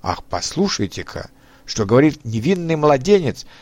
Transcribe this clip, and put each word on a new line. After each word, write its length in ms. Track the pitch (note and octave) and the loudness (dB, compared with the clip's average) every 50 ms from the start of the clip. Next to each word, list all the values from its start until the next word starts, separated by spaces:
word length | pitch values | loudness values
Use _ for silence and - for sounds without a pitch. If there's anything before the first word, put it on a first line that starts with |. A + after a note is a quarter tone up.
| - | -4
«Ах, 200 | F#2 F2 - - | -4 -6 -6 -6
послушайте-ка, 1080 | - - F2 - - - - G2+ - - - A2+ F#2 - - F2 - - - - - _ _ _ _ _ _ _ | -8 -8 -6 -6 -6 -2 -2 -2 -2 0 -4 -4 -6 -6 -10 -12 -12 -12 -14 -14 -14 _ _ _ _ _ _ _
что 220 | - - A2+ G#2+ | -12 -6 -4 -2
говорит 380 | G2 A2+ B2+ C#3+ D#3 C#3+ - _ | 2 4 4 4 4 2 -2 _
невинный 520 | A#2 A2 A2+ G#2+ D3+ G3 F3+ F3 E3 E3 | -6 -6 -4 0 0 0 0 0 -4 -2
младенец!» — 720 | D3+ D3+ D3+ D3 C3+ B2+ F#3+ G#3 G3 F3 B2+ G2 - - - - - | 2 4 4 4 4 4 4 2 4 4 0 -4 -6 -12 -20 -20 -20